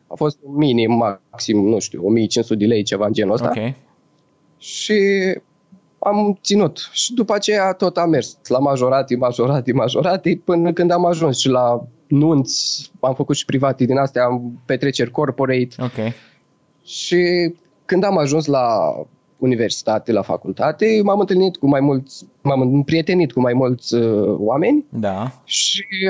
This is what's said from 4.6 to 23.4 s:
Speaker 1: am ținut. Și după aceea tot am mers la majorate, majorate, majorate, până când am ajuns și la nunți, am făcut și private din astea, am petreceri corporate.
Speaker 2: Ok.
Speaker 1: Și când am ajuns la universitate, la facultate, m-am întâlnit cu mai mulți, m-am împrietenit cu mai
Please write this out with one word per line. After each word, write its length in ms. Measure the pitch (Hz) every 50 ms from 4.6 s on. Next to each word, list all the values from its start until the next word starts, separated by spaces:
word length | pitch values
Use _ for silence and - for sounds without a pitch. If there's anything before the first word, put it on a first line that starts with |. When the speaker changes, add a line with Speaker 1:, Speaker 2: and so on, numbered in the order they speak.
| - - - - - - 208 208 196 196 196 196 185 190 - - _ _ _ _ _ _ - _ _ _ _ -
Speaker 1:
am 380 | - 202 208 208 208 202 196 -
ținut. 480 | - - 202 208 196 151 - - - -
Și 220 | - - - - 240
după 200 | 233 214 - 208
aceea 400 | 208 - - 208 208 190 190 185
tot 240 | 190 202 180 180 175
am 120 | 170 170
mers 280 | 156 131 113 - - _ _ -
la 120 | 123 127
majorate, 560 | 143 143 139 127 123 127 131 135 131 131 123
majorate, 580 | 120 127 123 120 - 120 127 143 139 120 127 113
majorate, 680 | 139 113 - - - 160 185 185 185 - 170 170 - -
până 300 | - 175 170 170 175 165
când 180 | 170 175 175
am 140 | 170 175 180
ajuns 320 | 175 175 156 165 147 127 -
și 100 | - 135
la 380 | 131 127 123 120 120 117 - - _ _ _ -
nunți, 840 | 143 143 147 160 160 139 131 - - - - - - - - - _ -
am 140 | - 131 131
făcut 220 | - 151 - 143
și 100 | - -
private 400 | - - 131 139 135 127 - 131
din 120 | 117 131 135
astea, 260 | 139 139 - 123 123
am 340 | 123 127 123 120 120 120 123 _
petreceri 460 | - 135 123 - 139 131 - 123 123
corporate. 580 | - 160 151 135 127 - 135 131 131 127 123 123 - -
Speaker 2:
Ok. 360 | 127 120 - 120 107 113 117 - - _ _ _ _ _ _ _ _ _ _ _ _
Speaker 1:
Și 680 | - - - - - 175 175 175 175 180 175 175 165 170 _ _ _ _ _ _
când 180 | - 190 185 196
am 140 | 202 196 170
ajuns 280 | 147 135 143 160 151
la 320 | 147 139 131 123 117 113 101 82 76 55 60 78 - _ _ _ _ _ -
universitate, 720 | 135 127 127 113 117 98 - - - - 110 107 - -
la 100 | 113 98
facultate, 800 | 95 - 80 87 - - 185 - 123 151 156 - 214 220 220 214 202
m-am 160 | 202 196 202
întâlnit 380 | 196 202 196 180 190 190 175 -
cu 100 | - 139
mai 120 | 147 135
mulți, 460 | 139 147 139 131 135 - - - - - _ _
m-am 200 | - 139 139 131
împrietenit 720 | 131 127 135 143 139 - 156 165 160 - 185 185 175 147
cu 80 | -
mai 140 | 127